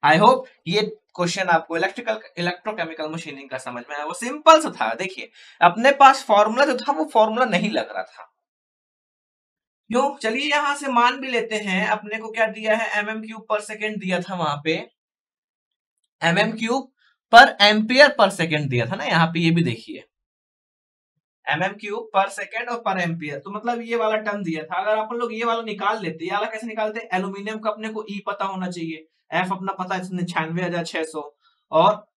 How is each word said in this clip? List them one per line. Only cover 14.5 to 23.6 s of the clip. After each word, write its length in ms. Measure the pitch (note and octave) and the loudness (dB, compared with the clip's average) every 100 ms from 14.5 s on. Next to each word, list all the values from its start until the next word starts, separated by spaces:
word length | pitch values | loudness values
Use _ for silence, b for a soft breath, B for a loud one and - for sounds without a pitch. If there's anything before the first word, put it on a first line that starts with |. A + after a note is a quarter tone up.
| D3 | -2
पे, 120 | D3+ F3 - _ _ _ _ _ _ _ _ _ _ _ _ _ | -2 -4 -6 _ _ _ _ _ _ _ _ _ _ _ _ _
mm 300 | E3 F3 A3 | 0 2 0
cube 380 | A3 A3+ C4 C4 _ _ _ _ | -2 -2 -4 -4 _ _ _ _
per 140 | A3+ G#3+ - | 10 10 8
ampere 440 | G3+ G#3+ A3 B3+ D4 - | 4 4 2 6 6 6
per 120 | G3+ | 2
second 360 | F#3+ E3 D3+ C#3+ | 2 -2 0 0
दिया 160 | B2 A2+ | -2 -2
था 100 | G3+ | -4
ना, 80 | |
यहाँ 220 | D3 E3+ E3 | 0 2 2
पे 140 | E3+ | 2
ये 100 | E3 | 2
भी 140 | E3+ | 2
देखिए 400 | E3 A2 - - - _ _ _ _ _ _ _ _ _ _ _ _ _ - | 2 -2 -10 -16 -18 _ _ _ _ _ _ _ _ _ _ _ _ _ -4
mm 260 | D3 F#3+ | -2 -2
cube 360 | G3+ G#3 G#3+ A#3 G3 | -4 -8 -8 -2 0
per 80 | G3 | 0
second 380 | - G3 A3 A#3+ | -4 -10 -8 -6
और 120 | A#3 A3 | -4 -2
per 80 | F#3+ | -2
ampere, 400 | E3+ E3 D3+ C#3+ | -2 -4 -8 -10
तो 120 | - | -10
मतलब 300 | G#3 | -8